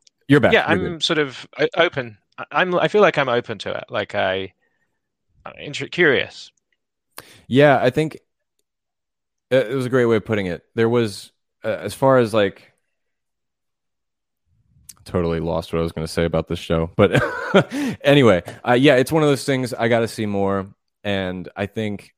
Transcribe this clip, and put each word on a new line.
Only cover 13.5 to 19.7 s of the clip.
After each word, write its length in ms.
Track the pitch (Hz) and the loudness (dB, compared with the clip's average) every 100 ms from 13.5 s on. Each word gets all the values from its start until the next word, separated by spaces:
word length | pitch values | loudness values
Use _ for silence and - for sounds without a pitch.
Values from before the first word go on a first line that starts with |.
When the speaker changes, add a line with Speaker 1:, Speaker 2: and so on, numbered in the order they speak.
| _ _ _ _ _ _ _ _ _ _ _ _ _ - - - | _ _ _ _ _ _ _ _ _ _ _ _ _ -20 -20 -8
Speaker 1:
totally 340 | 92 85 82 | -4 -2 -4
lost 340 | 82 82 - | -4 -6 -4
what 60 | 82 | -4
I 40 | |
was 80 | 82 | -4
gonna 160 | - 78 | -6 -6
say 180 | - 85 | -2 -2
about 220 | 82 - | -2 -4
this 120 | 87 | -8
show, 320 | - 82 82 - | -4 -2 -2 2
but 160 | 95 123 - - - 196 - | 2 2 -2 -6 0 0 2
<laughs> 280 | 269 262 - | -4 -6 -2
anyway, 420 | 139 147 117 87 - - - | 4 6 6 4 0 -8 0
uh, 60 | |
yeah, 220 | 123 143 127 | 4 4 4
it's 160 | 127 | 2
one 120 | 160 | 0
of 60 | 151 | 0
those 160 | 127 - | 0 -2
things 280 | 131 123 | -4 -4